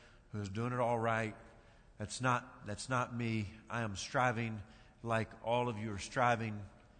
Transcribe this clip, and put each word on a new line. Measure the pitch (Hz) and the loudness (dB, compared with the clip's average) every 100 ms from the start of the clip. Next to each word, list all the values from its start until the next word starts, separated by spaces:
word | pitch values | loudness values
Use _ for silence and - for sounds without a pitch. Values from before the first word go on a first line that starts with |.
| - - - | -20 -20 -10
who | 107 | -6
is | 101 | -4
doing | 98 120 | -2 -2
it | 123 | 2
all | 120 120 | 2 4
right. | 113 113 110 104 - - - - - - | 4 2 0 -4 -14 -20 -20 -20 -18 -8
That's | 104 - | -6 0
not, | 127 123 - - 101 | 2 2 0 -10 -8
that's | 104 - | -8 -2
not | 127 120 | 0 0
me. | 117 117 110 98 - - | -2 0 0 -2 -6 -8
I | 113 | -4
am | 113 98 | -4 -4
striving | - 139 127 113 117 107 98 - - - | -2 2 4 2 -2 -4 -10 -18 -20 -12
like | 117 113 107 - | -2 0 0 -4
all | 113 120 123 | 0 2 2
of | 104 | -2
you | 110 | -4
are | 98 | -4
striving | - 135 123 117 113 104 101 - - | -4 2 4 4 0 -6 -10 -16 -20